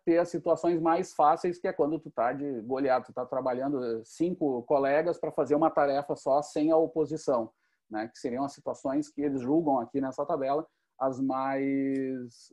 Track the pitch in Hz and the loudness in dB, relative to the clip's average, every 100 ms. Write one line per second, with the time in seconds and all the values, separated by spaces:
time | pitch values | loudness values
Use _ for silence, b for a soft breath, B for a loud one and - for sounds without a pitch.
0 | - 170 170 170 175 156 170 170 165 170 | 2 2 2 0 0 2 2 2 2 0
1 | 185 - 151 165 180 175 190 185 147 156 | 0 4 4 4 0 -2 -4 0 0 0
2 | 160 - 117 135 143 123 110 131 139 127 | -6 -2 -2 -2 -6 -6 -4 -2 2 0
3 | 117 123 127 131 131 123 135 143 123 113 | -2 -8 -6 -2 -2 -2 -2 -2 -2 -6
4 | 110 - 170 180 147 123 117 147 135 147 | -8 -2 -2 0 0 0 0 2 4 2
5 | 170 160 156 160 131 147 160 160 143 139 | 0 -2 -4 -2 2 4 4 4 2 2
6 | 143 143 147 139 147 160 151 160 160 160 | -2 -4 0 0 0 0 4 4 4 0
7 | 147 156 - 135 113 _ _ _ - 107 | -2 -2 0 0 -2 _ _ _ -12 -8
8 | 113 - 135 120 139 - 139 120 139 139 | -8 -8 -6 -4 -6 -8 -10 -6 -4 -2
9 | 151 - 147 135 123 160 156 135 117 139 | -4 -4 -2 -2 0 2 2 0 0 -4
10 | 135 131 147 160 135 143 - _ _ - | -4 -4 -4 -2 -2 -2 -4 _ _ -4
11 | 135 127 135 131 135 135 139 139 135 135 | -2 0 -2 -2 -2 -2 0 0 -2 -2
12 | 135 131 123 - - | -4 -6 -10 -16 -12